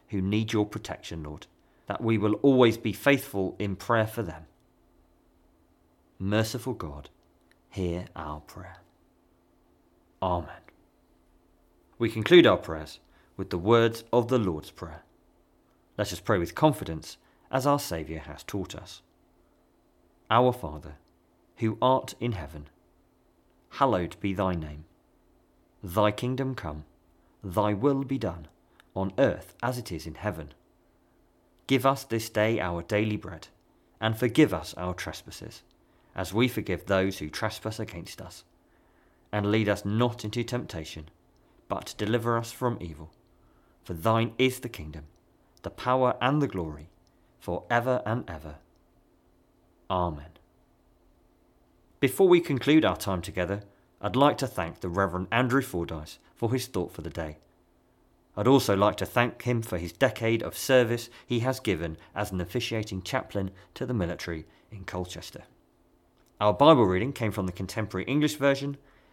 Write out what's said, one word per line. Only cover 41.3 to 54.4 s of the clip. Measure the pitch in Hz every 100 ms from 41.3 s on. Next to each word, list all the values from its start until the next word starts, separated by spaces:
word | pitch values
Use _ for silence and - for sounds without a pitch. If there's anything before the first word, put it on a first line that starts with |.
| _ _ _ -
but | - - -
deliver | 107 117 117 117
us | 113
from | - 127 -
evil. | 85 78 80 _ _ _ _ _ _ _
For | -
thine | 85 110 113 113 -
is | 131 120
the | 120
kingdom, | - 76 76 73 _ _ _ _ _
the | -
power | - 127 131 127 -
and | 123 147
the | 143
glory, | 92 80 73 78 _ _ _ _ _
for | - 87 -
ever | 120 120 127 -
and | 113 -
ever. | 80 78 73 _ _ _ _ _ _ _ _ _ _ _ _ -
Amen. | 92 87 78 76 - _ _ _ _ _ _ _ _ _ _ _ _ _ _ _ _
Before | 135 - 190
we | 175
conclude | 170 135 - 156 110
our | 92
time | - 92
together, | 87 90 87 101 - _ _ _
I'd | 104 120
like | 143
to | -